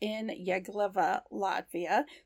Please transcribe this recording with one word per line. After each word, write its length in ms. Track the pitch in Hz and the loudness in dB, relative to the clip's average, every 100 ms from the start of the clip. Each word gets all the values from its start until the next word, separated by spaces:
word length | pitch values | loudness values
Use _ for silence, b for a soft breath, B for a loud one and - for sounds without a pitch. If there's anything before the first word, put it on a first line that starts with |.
in 280 | 214 220 220 | -4 -4 -6
Yegleva, 920 | - 180 185 185 214 202 190 180 190 - | -4 -2 -2 -2 -2 0 2 2 2 -2
Latvia. 720 | 214 190 180 - 170 170 208 294 B | -2 0 0 -2 -4 0 2 0 B